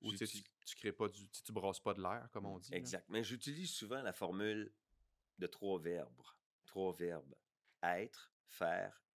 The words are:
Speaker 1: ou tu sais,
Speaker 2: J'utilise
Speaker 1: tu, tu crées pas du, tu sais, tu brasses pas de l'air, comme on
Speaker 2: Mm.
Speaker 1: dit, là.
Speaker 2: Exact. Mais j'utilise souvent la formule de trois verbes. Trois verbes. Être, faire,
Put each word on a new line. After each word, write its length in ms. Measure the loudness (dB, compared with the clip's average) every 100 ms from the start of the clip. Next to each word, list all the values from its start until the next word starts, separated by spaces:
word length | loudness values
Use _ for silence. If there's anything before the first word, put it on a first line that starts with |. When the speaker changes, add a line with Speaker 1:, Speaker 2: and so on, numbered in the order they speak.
Speaker 1:
ou 100 | -4
tu 60 | -2
sais, 80 | -2
Speaker 2:
J'utilise 180 | -4
Speaker 1:
tu, 220 | -10 _ -12
tu 100 | -4
crées 160 | -2
pas 140 | 2 0
du, 200 | 0 -12
tu 80 | -12
sais, 40 |
tu 80 | -6
brasses 280 | 0 2 2
pas 120 | 2
de 80 | 2
l'air, 260 | 2 0 -2
comme 140 | -6 -4
on 120 | -6
Speaker 2:
Mm. 40 |
Speaker 1:
dit, 100 | -4
là. 60 | -4
Speaker 2:
Exact. 280 | -2 -4 -2
Mais 120 | 0
j'utilise 460 | 0 -2 -4 -4 -4
souvent 320 | -4 -2 -2
la 120 | -2
formule 580 | 0 0 2 2 2 -2 -8 _ _ _ _ _ -4
de 80 | -4
trois 300 | -2 2 2
verbes. 440 | 2 0 -2 -8 -20 -20 _ _ -8
Trois 280 | 2 2
verbes. 420 | 2 0 0 -6 -18 _ _ _ _
Être, 480 | 4 4 2 -6 -18 _ -12
faire, 560 | 0 2 4 0 -6 _